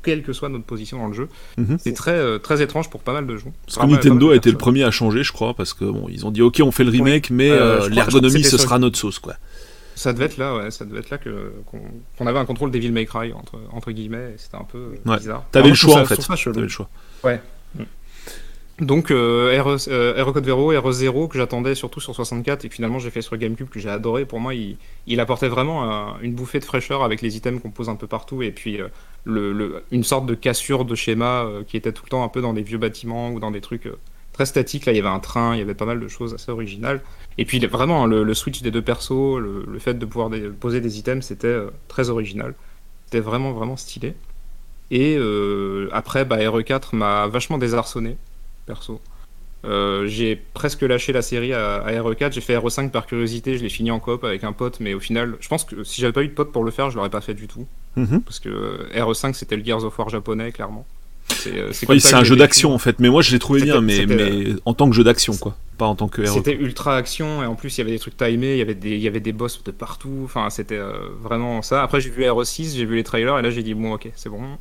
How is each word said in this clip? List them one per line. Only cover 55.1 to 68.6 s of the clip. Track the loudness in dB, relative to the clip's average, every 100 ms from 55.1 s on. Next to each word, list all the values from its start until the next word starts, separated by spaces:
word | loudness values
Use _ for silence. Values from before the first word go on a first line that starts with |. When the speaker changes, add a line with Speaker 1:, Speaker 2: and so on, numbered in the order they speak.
| -2 -2 -6
Speaker 1:
je | -4
pense | -4
que | -4 -10
si | -10 -2
j'avais | 0
pas | 0
eu | -2
de |
pote | -2 -2
pour | 0
le | -2
faire, | -2 -4
je | -2
l'aurais | -4
pas | -4
fait | -6
du | -10 -10
tout. | -14 -14 -14 -8
Speaker 2:
Mhm. | -2 2 2
Speaker 1:
Parce | 0 -10
que, | -8
euh, | -6 -6 -8 -6 -2
R | 0
E |
cinq, | 0 -2
c'était | -4 -4
le | -4
Gears | -2 -2
of | -2 -4
War | -4
japonais, | -4 -4 -4 -4
clairement. | -8 -10 -10 -14 -16 -16 -12 -6
C'est, | -4 -2 -4
euh, | -4
c'est | -4 6
Speaker 2:
Oui, |
Speaker 1:
comme | 8
ça | 10
Speaker 2:
c'est |
Speaker 1:
que | 8
Speaker 2:
un |
Speaker 1:
j'ai | 10
Speaker 2:
jeu |
Speaker 1:
vécu. | 10
Speaker 2:
d'action, | 10 8 6
en | 4
fait, | 2 6
mais | 8
moi | 8
je | 6
l'ai | 4
trouvé | 4 4
Speaker 1:
C'était, | 6
Speaker 2:
bien, | 6
mais, | 6
Speaker 1:
c'était, | 4 4
Speaker 2:
mais | 4 4 2 0
Speaker 1:
euh, | -2
Speaker 2:
en | -2
tant | 4 6
que |
jeu | 8
d'action, | 8 6 0
quoi. | -2 -6 -8 -14 -2
Pas | 0
en |
tant | 0 -2
que | 0
R |
E. | 0
Speaker 1:
C'était | 2 0
ultra | 0 -4 -2 0
action, | 0 0 -4 -4 -4
et | -4
en |
plus | -6 -6
il | -4
y |
avait | -2
des | -4
trucs | -6
timés, | -2 0 2 2
il |
y | 0